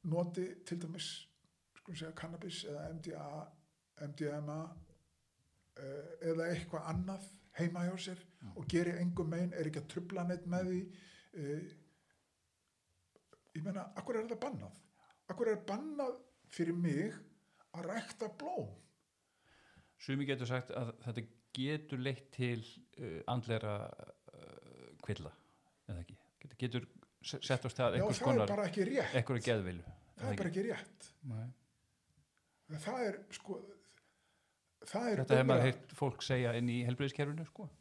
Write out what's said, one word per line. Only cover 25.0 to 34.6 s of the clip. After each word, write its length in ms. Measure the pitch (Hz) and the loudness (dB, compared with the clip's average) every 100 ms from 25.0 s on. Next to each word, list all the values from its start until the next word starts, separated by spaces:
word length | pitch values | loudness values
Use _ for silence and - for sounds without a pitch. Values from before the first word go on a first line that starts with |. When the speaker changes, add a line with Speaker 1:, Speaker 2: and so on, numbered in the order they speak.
Speaker 2:
kvilla, 300 | - 92 73 - - _ _ _ - | -4 -4 -4 -14 -20 _ _ _ -8
eða 140 | 92 85 | -8 -8
ekki? 120 | 107 _ _ | -14 _ _
Þetta 180 | 139 - | -20 -4
getur 300 | 123 120 - - - _ | -2 -2 -4 -18 -20 _
s-, 160 | - 143 - | -8 -6 0
sett 160 | 131 123 | 2 0
á 40 | |
stað 260 | - 123 - | 2 4 6
Speaker 1:
Já, 60 | |
Speaker 2:
einhvers 180 | 202 - | 4 4
Speaker 1:
það 80 | 254 | 6
er 60 | |
Speaker 2:
konar 140 | 247 202 | 6 6
Speaker 1:
bara 200 | 202 190 | 4 2
ekki 160 | 202 190 | 2 2
rétt. 280 | 277 - - | 2 4 2
Speaker 2:
einhverja 280 | 113 123 | 4 2
geðveilu, 400 | 123 113 90 87 | 4 2 2 -4
Speaker 1:
Það 400 | - - - - | -8 -16 -20 -6
Speaker 2:
eða 80 | 107 | -2
Speaker 1:
er 60 | 101 | 0
bara 120 | 180 | 0
Speaker 2:
ekki? 100 | 190 | 0
Speaker 1:
ekki 120 | 220 | -2
rétt. 400 | - - - - _ | -2 -8 -18 -20 _
Speaker 2:
Nei. 300 | 139 110 117 - _ _ _ _ _ _ _ _ _ _ _ | -6 -6 -6 -10 _ _ _ _ _ _ _ _ _ _ _
Speaker 1:
Það 380 | 156 202 254 226 | -6 -2 2 2
er, 160 | 202 - | 0 -10
sko, 300 | - - 190 - - - - _ _ _ _ _ _ | -14 -8 -8 -8 -18 -20 -20 _ _ _ _ _ _